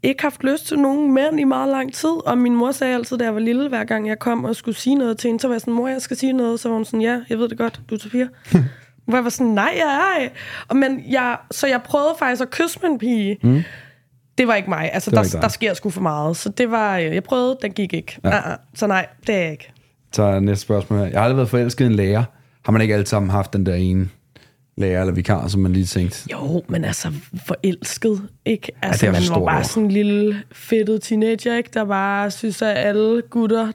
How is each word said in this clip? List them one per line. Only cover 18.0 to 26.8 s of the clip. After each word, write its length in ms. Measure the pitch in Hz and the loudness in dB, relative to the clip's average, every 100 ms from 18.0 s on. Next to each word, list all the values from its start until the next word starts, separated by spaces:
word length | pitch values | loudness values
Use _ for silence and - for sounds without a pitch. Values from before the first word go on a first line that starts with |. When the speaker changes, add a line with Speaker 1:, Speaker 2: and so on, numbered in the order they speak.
| - - | -8 -4
Speaker 2:
Ja. 160 | - 104 - | 0 0 -2
Speaker 1:
Uh-uh. 40 | - _ - | -10 _ -4
Så 120 | 208 | 0
nej, 200 | 190 - - - | 0 -2 -8 -2
det 80 | 202 | 0
er 40 | |
jeg 120 | 165 | -2
ikke. 200 | 151 - - _ _ _ | -6 -16 -20 _ _ _
Speaker 2:
Så 280 | - 104 98 | 0 2 4
næste 220 | 101 98 | 2 0
spørgsmål 380 | - 104 92 104 | 0 -2 0 0
her. 60 | 98 | 0
"Jeg 140 | 92 | 2
har 40 | |
aldrig 140 | 117 131 | 2 2
været 120 | 120 | 2
forelsket 360 | 123 120 120 127 | 2 0 2 2
i 20 | |
en 80 | 107 | 4
lærer." 280 | 95 104 120 _ _ _ - | 2 2 0 _ _ _ 0
Har 60 | |
man 100 | 110 | 2
ikke 120 | 110 | 4
alle 120 | 107 98 | 2 2
sammen 240 | 107 98 | 0 2
haft 240 | 101 95 | 0 0
den 120 | 101 95 | 0 0
der 100 | 90 | 2
ene 340 | 92 92 92 - _ _ _ _ _ - | 2 2 0 -6 _ _ _ _ _ -4
lærer 240 | 98 90 | 0 2
eller 120 | 92 | 0
vikar, 340 | 92 90 92 65 | 0 0 0 0
som 140 | 98 | 0
man 120 | 92 | 2
lige 120 | 92 92 | 2 0
tænkte? 440 | - 90 - - | 0 -2 -4 -12
Speaker 1:
Jo, 320 | - 139 170 - | -8 -4 -4 -2
men 180 | 170 | -4